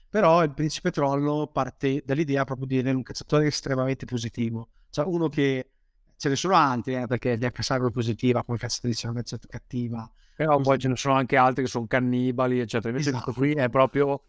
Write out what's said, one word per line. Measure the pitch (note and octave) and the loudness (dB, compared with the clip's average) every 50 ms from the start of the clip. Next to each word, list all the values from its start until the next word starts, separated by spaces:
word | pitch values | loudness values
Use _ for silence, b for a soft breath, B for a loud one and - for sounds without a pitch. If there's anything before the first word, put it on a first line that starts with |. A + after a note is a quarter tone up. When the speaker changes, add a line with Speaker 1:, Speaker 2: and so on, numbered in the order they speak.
| - _ | -12 _
Speaker 1:
però | - G#3+ G3+ D#3+ E3 F3 E3 | 0 2 4 6 6 6 4
il | D3+ C3+ | 2 0
principe | - D3+ D3+ - - - F3+ | -2 -4 -2 -2 -2 -4 -4
trollo | - - C#3+ C#3 C#3 C#3+ C#3+ D3 D3 D3+ D3+ - | -2 0 0 2 2 2 0 0 0 -2 -2 -4
parte | - D3 C3 B2 - - - C3+ C3+ C#3+ A#2 | -2 -4 -4 -4 -4 -4 -2 -2 0 -2 -2
dall'idea | B2 C3+ D3 E3 C#3 C#3 C#3 C3+ | -2 -2 0 0 0 0 0 0
proprio | B2 C3+ B2+ C3+ C3 | -2 -4 -6 -4 -2
di | C3 C3 | 0 0
avere | B2 C3 C3+ | 2 2 0
un | C3 A#2+ | -2 -2
cacciatore | - - - - - D#3 D3+ D3+ D3 | -6 -10 -12 -6 0 2 2 2 2
estremamente | C#3 - - C#3+ C3+ C3 B2+ C3 C3+ - - | 0 -2 -4 -2 -2 -2 0 -2 -2 -4 -6
positivo, | - B2 A#2+ A2+ A#2 - - A#2 A#2 A2+ A2+ A#2 - _ _ _ _ | -6 -6 -6 -6 -6 -4 -4 -4 -4 -4 -6 -10 -12 _ _ _ _
cioè | - - D3 | -4 -4 -2
uno | F#3+ E3+ E3+ E3 D3+ | -2 0 0 0 -2
che | D3 D3+ C#3 C#3 C3+ C3 B2+ _ _ _ _ _ _ _ _ _ _ - | 0 0 0 2 0 -2 -4 _ _ _ _ _ _ _ _ _ _ -4
ce | - D3 | -2 -2
ne | C#3 | 0
sono | C3 - F3+ G3 | 0 0 4 4
altri, | E3+ D3+ C3+ B2 B2 - C3 B2+ | 4 4 4 2 -2 -4 -4 -4
eh, | B2+ B2 | -4 -4
perché | A2+ B2 A#2 - B2+ A#2+ A2 | -2 -2 -2 0 -2 -2 0
Death | A#2+ B2 - - | -2 -4 -4 -4
Saga | A2+ - C#3 B2+ B2+ B2 | -4 -2 -2 0 0 0
è | |
positiva, | G#2+ B2+ A2+ A#2 A2 - - B2 A#2+ A#2 - | 0 -2 -2 -2 -2 0 2 2 2 2 0
come | - A#2+ A2 | -2 -4 -4
cacciatrice | - A2+ - - - B2 A2 - - A#2 | -4 -6 -6 -4 -4 -4 -4 -4 -4 -6
è | |
una | A2+ A#2+ | -6 -6
cacciatrice | A#2 - - A2+ - - | -6 -8 -10 -12 -12 -14
cattiva. | - A#2+ _ - - B2 A#2+ A#2 A#2 A2+ A2+ A2+ _ _ _ _ _ | -18 -18 _ -10 -8 -6 -6 -6 -6 -8 -10 -12 _ _ _ _ _
Speaker 2:
Però | - D3+ D#3 D3 | -2 2 2 4
Speaker 1:
Così. | C#3+ C3+ | 4 4
Speaker 2:
poi | C3+ C#3 B2+ | 4 2 2
ce | C3+ C3 | 2 0
ne | B2+ | -2
sono | - - C#3 C3+ | 0 0 0 2
anche | C3+ C3 - C#3 C3+ | 2 2 2 4 4
altri | B2+ C3 B2+ C#3+ C3 | 4 4 4 2 -2
che | A#2+ | -2
sono | - B2 A#2 | -2 -4 -4
cannibali, | G#2+ - B2+ B2+ B2 B2 B2 B2 B2+ B2 B2 B2+ B2+ B2+ B2 | 0 0 0 2 2 0 0 0 0 0 0 0 0 0 0
eccetera. | A#2+ G#2 - A#2+ G2+ A2+ | -2 -2 -2 -4 -2 -2
Invece | A#2 C#3 D3 D3 | -2 -2 -2 -2
Speaker 1:
Esatto. | B2+ A#2+ - C3 | -2 -2 -4 -6
Speaker 2:
questo | A#2 B2 | -2 0
qui | C#3 D3 D3+ | 0 0 2
è | D3+ B2+ A#2+ | 0 0 2
proprio | A#2 C3+ C3 B2 - C#3 C#3+ C#3 C#3 C3+ _ | 4 4 4 4 4 2 0 0 0 -4 _